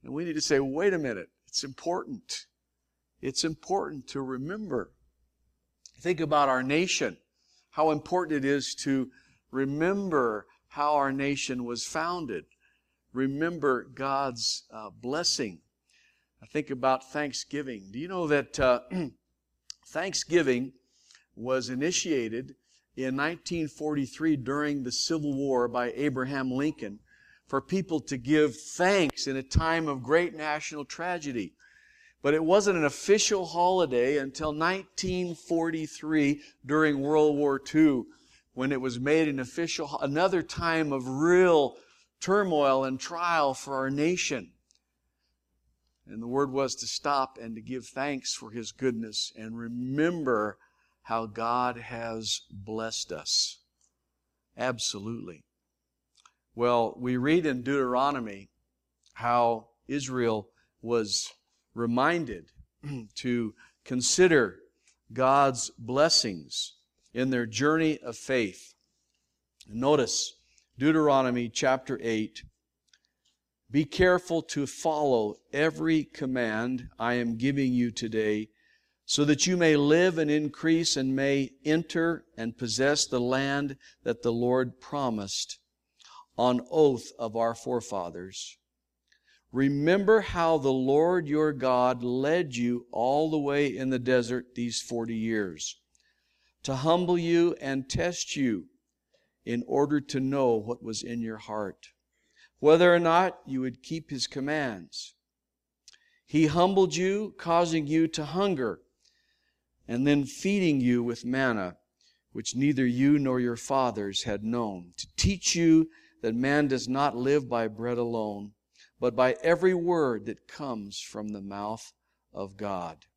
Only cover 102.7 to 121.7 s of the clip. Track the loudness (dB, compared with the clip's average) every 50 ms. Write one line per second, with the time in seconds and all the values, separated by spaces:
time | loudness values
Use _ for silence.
102.7 | 8 10 10 8 8 8 6 6 6 6 4 2 -2 -6 -12 -6 -6 -4 -4 -4
103.7 | -6 -10 -12 -10 -10 -10 -8 _ -8 -6 -6 -6 -6 -6 -4 -4 -2 -2 -2 -4
104.7 | -6 -8 -12 -16 -16 -16 -16 -16 _ _ _ _ _ _ _ _ _ _ _ _
105.7 | _ _ _ -20 _ _ _ _ _ _ _ _ 2 4 4 4 6 4 4 4
106.7 | 6 4 4 4 2 0 0 0 0 0 -4 -6 -10 _ -2 2 4 4 4 4
107.7 | 2 -2 -2 0 2 2 2 2 0 -4 -8 -4 -2 0 0 0 0 0 -2 -2
108.7 | -4 -6 _ _ _ _ _ _ _ _ _ _ _ _ _ _ _ _ _ _
109.7 | _ _ _ -6 -4 0 2 4 4 2 2 -2 -8 -4 -2 0 0 2 2 2
110.7 | 2 2 2 2 2 2 0 -2 -4 -6 -6 -4 -2 0 0 0 0 -2 -4 -6
111.7 | -8 _ _ _ _ _ _ _ _ _ _ _ _ -10 -8 -6 -4 0 0 2
112.7 | 2 2 2 0 2 2 4 4 4 4 2 0 0 0 -2 -2 -4 -6 -6 -2
113.7 | 0 2 2 0 0 -2 -6 -6 -6 -6 -4 -4 -6 -4 -4 -4 -2 -2 -2 -4
114.7 | -6 -10 -14 -16 _ -16 -16 -14 _ 0 0 0 0 0 -2 -2 0 4 6 8
115.7 | 8 8 6 4 -4 -20 _ _ _ _ -4 -2 -2 0 0 2 2 2 2 2
116.7 | 0 -2 -2 -2 -2 0 0 0 0 0 0 2 2 2 2 0 -2 -2 -2 -2
117.7 | -4 -6 -4 -4 -2 -2 -2 -2 -2 -2 -4 -4 -6 -8 -12 -14 -18 _ _ _
118.7 | _ _ -20 _ _ _ -2 -2 2 4 4 4 4 2 2 2 2 4 4 2
119.7 | 2 2 0 0 2 2 2 2 0 -2 -6 -8 -12 -12 _ _ -16 -12 -8 -8
120.7 | -8 -8 -8 -12 -12 -14 -14 -12 -12 -10 -8 -8 -8 -8 -10 -10 -8 -6 -6 -6